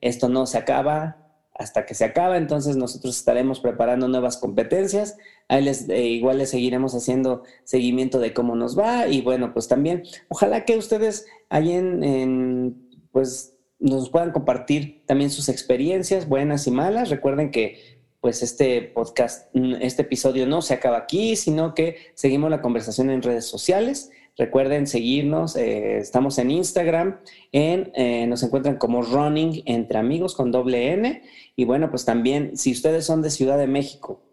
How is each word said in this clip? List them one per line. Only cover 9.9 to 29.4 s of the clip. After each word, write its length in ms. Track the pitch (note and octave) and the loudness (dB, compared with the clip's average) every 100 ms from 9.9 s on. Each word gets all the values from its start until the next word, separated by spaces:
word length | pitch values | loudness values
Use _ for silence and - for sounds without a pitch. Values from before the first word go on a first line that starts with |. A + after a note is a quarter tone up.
| F3 F3 - _ | 0 -6 -18 _
ojalá 360 | E3+ G3+ A3+ | 0 2 2
que 120 | A3+ A3+ | 2 0
ustedes 500 | A3 A3 A3 G#3+ - - _ | 2 0 0 -2 -12 -20 _
ahí 220 | D3+ D#3+ | 0 2
en, 320 | F3 F#3 F3 | 2 0 0
en, 840 | C#3+ C3 C3 C3 B2+ B2+ B2+ B2 - - _ | 0 2 2 0 0 0 -2 -6 -18 -20 _
pues, 400 | C3 C3 - - _ _ _ | 0 0 -4 -14 _ _ _
nos 320 | C#3 C3 C3 | 0 2 0
puedan 220 | E3 E3+ | 0 0
compartir 720 | D#3+ C3+ B2 - C#3+ C#3+ - - | -2 -2 -2 0 -2 -2 -12 -2
también 240 | C#3 C#3+ | 0 0
sus 180 | C#3+ C#3 | -2 -4
experiencias, 800 | B2 - B2+ D3 F#3+ F3+ G3 D#3+ | -4 0 0 2 -2 0 -2 0
buenas 380 | C#3 C#3+ D3 C#3+ | 0 0 -2 0
y 40 | |
malas. 400 | B2 E3+ A3 A#3+ | 0 0 0 -2
Recuerden 400 | C#3+ C#3 C#3 D3 | -2 0 0 0
que, 500 | B2 G#2+ - - - _ _ | 0 -2 -6 -20 -20 _ _
pues, 220 | A#2+ A2+ | -2 -2
este 400 | A#2+ - C3+ B2 | -6 0 0 2
podcast, 720 | A#2 A#2 A2+ - A#2+ - - | -2 -6 -4 0 -2 -2 -4
mm, 200 | C3 B2+ B2 | 0 0 0
este 220 | B2+ C3 | -2 -2
episodio 440 | - B2+ C3+ C3 C3 | -2 0 0 2 0
no 140 | D#3+ | 0
se 140 | D#3+ | 0
acaba 240 | C3 B2+ A#2 | 0 2 0
aquí, 380 | A#2 E3+ A3 A3 | -2 -2 0 0
sino 380 | - D#3 E3 | 0 0 0
que 220 | D#3+ D#3+ E3 - | 0 -2 -2 -16
seguimos 360 | - C#3 C3+ D#3 | -2 0 2 2
la 120 | D#3 | 0
conversación 480 | B2 A#2 A2 A2 C3+ | 0 -2 -4 0 0
en 120 | C3+ | 2
redes 220 | A#2+ A#2+ A2+ | 0 -2 -4
sociales. 640 | G#2+ - F#3 A#3 C#4 - - _ - | -6 0 2 2 -4 -10 -20 _ -4
Recuerden 520 | B2 C3+ C3+ D3 C#3+ | 0 2 2 0 0
seguirnos, 680 | A#2+ A2+ C#3 D3 D#3 E3 | 0 0 0 0 0 -2
eh, 440 | - A2+ G#2+ G#2 G#2+ | -2 -2 0 -2 -2
estamos 400 | G2+ B2 C3+ C#3 | 0 0 2 0
en 120 | B2 | 0
Instagram, 680 | D#3+ F3+ - E3+ E3 F3+ G3 - - - | 0 0 0 2 2 0 -4 -14 -20 -2
en, 400 | C#3 D#3 F3+ F#3+ | 2 2 0 -2
eh, 320 | - B2 A#2+ A#2 | -2 0 2 0
nos 160 | A#2+ | 0
encuentran 360 | A#2+ C3+ C#3 C3+ | 0 0 0 0
como 240 | A#2 A#2+ | 0 0
Running 600 | A#2 C3 D3 D3+ | 0 0 2 2